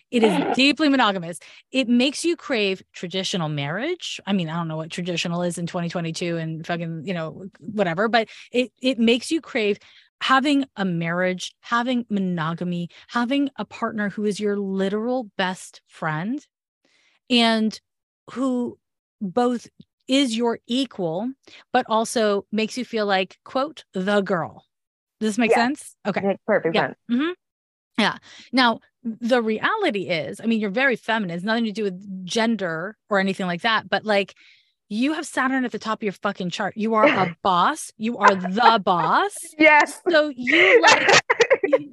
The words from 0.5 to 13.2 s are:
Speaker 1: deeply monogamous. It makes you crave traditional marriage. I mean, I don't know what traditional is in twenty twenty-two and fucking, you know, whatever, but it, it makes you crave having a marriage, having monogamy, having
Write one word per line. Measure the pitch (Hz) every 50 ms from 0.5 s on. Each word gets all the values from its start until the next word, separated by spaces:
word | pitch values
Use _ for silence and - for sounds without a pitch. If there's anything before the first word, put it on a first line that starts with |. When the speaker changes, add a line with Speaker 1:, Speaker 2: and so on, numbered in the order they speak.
| 233
Speaker 1:
deeply | 240 262 285 294 - 311 294
monogamous. | 269 262 240 208 196 190 165 165 175 - - - - - _ _
It | - 262 269 214
makes | 240 240 247 302 - - -
you | 330 349
crave | - - - 277 220 208 196 190 185 - _
traditional | - - - 175 160 190 185 - - 190 160 151
marriage. | 151 143 139 143 160 196 247 330 359 349 - - - - -
I | 190
mean, | 202 190 170 156
I | 160
don't | 170 170 160
know | 156
what | 156 160 165
traditional | - - 180 185 175 165 - 180 170 175
is | 175 180 170 -
in | 175
twenty | 165 - 180 170 170
twenty-two | - 180 165 165 165 - 180 170 170
and | 165 160 160 160 156 165
fucking, | - 175 165 170 165 165 165 135
you | 190 185
know, | 170 160 160 156 156 185 196 _ -
whatever, | - - 208 214 202 175 160 170 214 233
but | 214 233 220 - - - - -
it, | - 247 254 - _ -
it | - 254 262 220
makes | 226 226 240 254 - -
you | 320 330
crave | - - - 254 214 202 202 - _ _ _ _ _ _ _ -
having | - - 269 269 247 302 285 277 269 - -
a | - 196
marriage, | 190 170 165 170 165 170 175 185 185 185 180 - - _ _
having | - - 240 233 240 254 254 240 233 -
monogamy, | 208 196 190 185 180 170 151 160 170 165 175 180 175 175 175 165 - - - -
having | - 240